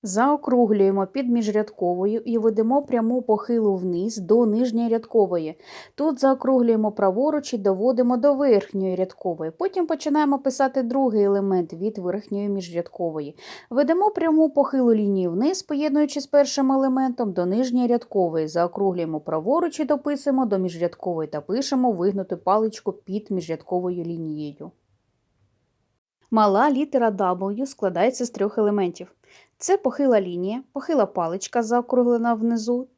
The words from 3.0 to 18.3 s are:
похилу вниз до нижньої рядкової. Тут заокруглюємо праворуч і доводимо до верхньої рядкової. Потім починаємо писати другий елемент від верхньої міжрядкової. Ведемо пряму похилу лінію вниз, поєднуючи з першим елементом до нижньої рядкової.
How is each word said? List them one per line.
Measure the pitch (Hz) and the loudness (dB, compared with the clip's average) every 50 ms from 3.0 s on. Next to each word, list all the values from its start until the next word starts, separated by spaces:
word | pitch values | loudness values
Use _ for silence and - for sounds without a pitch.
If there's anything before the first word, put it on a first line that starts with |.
| 226 226 247 254 | 0 0 0 -2
похилу | 240 - 214 208 214 - 240 233 220 208 196 | 2 0 0 0 0 -2 0 2 2 2 0
вниз | 185 180 185 175 170 185 226 220 | 0 -2 -2 -2 -2 -4 -4 -6
до | 220 185 165 214 233 240 | -8 0 2 4 4 4
нижньої | 220 208 226 254 247 220 226 233 226 | 4 2 2 0 0 0 -2 0 0
рядкової. | 226 226 226 - - 233 202 180 180 175 160 156 156 _ - - - - - - _ | 0 -2 -2 0 2 2 2 4 2 -2 -4 -4 -10 _ -20 -20 -20 -20 -20 -20 _
Тут | - 285 320 294 240 | -2 -2 -2 0 2
заокруглюємо | 269 269 262 262 - 254 269 254 240 233 226 220 214 214 | 2 2 2 2 2 2 4 4 4 4 4 2 2 0
праворуч | 208 - 208 190 185 214 269 302 311 302 294 - - | 0 2 2 2 2 2 0 0 0 -2 -4 -4 -6
і | 226 | -2
доводимо | 190 202 190 185 208 247 262 226 247 240 247 | 0 0 0 2 2 0 2 2 2 2 2
до | 240 226 285 285 | 2 4 2 2
верхньої | 262 285 269 226 202 196 - - 196 190 185 185 | 4 4 4 4 4 2 0 -6 -4 -2 -2 0
рядкової. | 180 185 185 - - - 185 170 160 160 160 | -2 -4 -4 -4 -8 -6 -6 -6 -4 -6 -8
Потім | 165 _ 349 392 - 370 349 | -6 _ -6 -4 -2 -2 -2
починаємо | 311 330 - - 311 285 302 302 277 277 269 | -2 -2 -4 -2 0 0 2 2 2 0 0
писати | 269 277 254 - 277 262 262 269 | 0 -2 0 0 -2 0 0 -2
другий | 254 233 247 269 269 254 214 214 | -4 0 0 2 2 2 2 2
елемент | 202 196 196 202 196 196 190 180 175 170 | 2 4 2 2 2 2 0 0 0 -2
від | - 165 185 220 220 208 | -6 -6 -6 -6 -6 -4
верхньої | 180 180 180 208 208 - 202 202 202 202 | -4 -4 -4 -4 -6 -6 -6 -4 -2 -2
міжрядкової. | 202 196 180 175 170 170 170 - - - 180 165 156 156 147 143 147 - - - - - - _ | -4 -4 -6 -6 -6 -6 -6 -8 -8 -6 -4 -4 -4 -6 -8 -10 -12 -16 -20 -20 -20 -20 -16 _
Ведемо | 233 247 285 254 330 359 392 427 | 0 0 2 2 2 2 2 0
пряму | 415 - 330 330 311 311 320 311 | 0 0 0 2 4 4 4 4
похилу | 311 285 277 277 - 269 254 240 226 | 4 2 0 2 2 2 4 4 4
лінію | 214 208 202 196 190 180 175 | 4 2 0 0 0 -2 -2
вниз, | 170 185 240 311 381 - | -2 0 0 0 -2 -2
поєднуючи | - - 302 277 302 302 277 302 302 294 - 294 | -6 -6 -4 -2 -2 0 2 2 0 0 -2 -8
з | 277 | -6
першим | - - 285 285 285 - 277 269 262 | 2 2 2 2 4 2 0 0 2
елементом | 269 269 269 269 254 262 262 262 240 - 240 208 | 2 2 2 0 0 0 0 -2 -2 -2 -4 -2
до | 180 180 175 | -2 -2 0
нижньої | 180 190 226 262 254 240 254 247 | 0 0 0 0 0 0 0 2
рядкової. | 233 240 233 - _ - 202 180 170 | 2 2 0 0 _ 0 0 0 0